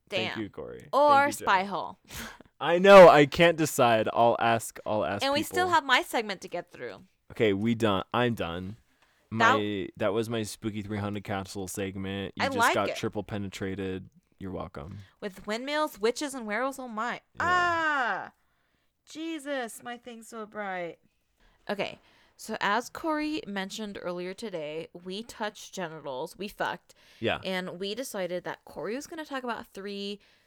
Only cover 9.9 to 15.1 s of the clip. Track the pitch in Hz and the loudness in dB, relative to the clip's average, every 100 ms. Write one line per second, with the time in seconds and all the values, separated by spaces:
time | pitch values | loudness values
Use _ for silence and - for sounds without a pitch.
9.9 | - 107 107 113 117 104 - 113 104 98 | -4 -2 -2 -2 -6 -6 -8 -8 -8 -8
10.9 | 104 101 101 98 98 95 101 92 - 98 | -6 -6 -8 -6 -8 -8 -10 -10 -8 -8
11.9 | 95 95 98 98 - 269 254 247 349 - | -8 -8 -8 -8 -6 -4 0 0 0 -2
12.9 | - 110 107 - 107 98 - 98 95 95 | -4 -6 -6 -8 -8 -10 -8 -8 -6 -6
13.9 | 95 98 _ _ _ 92 90 - - 76 | -8 -12 _ _ _ -12 -10 -12 -12 -14
14.9 | 101 95 | -16 -18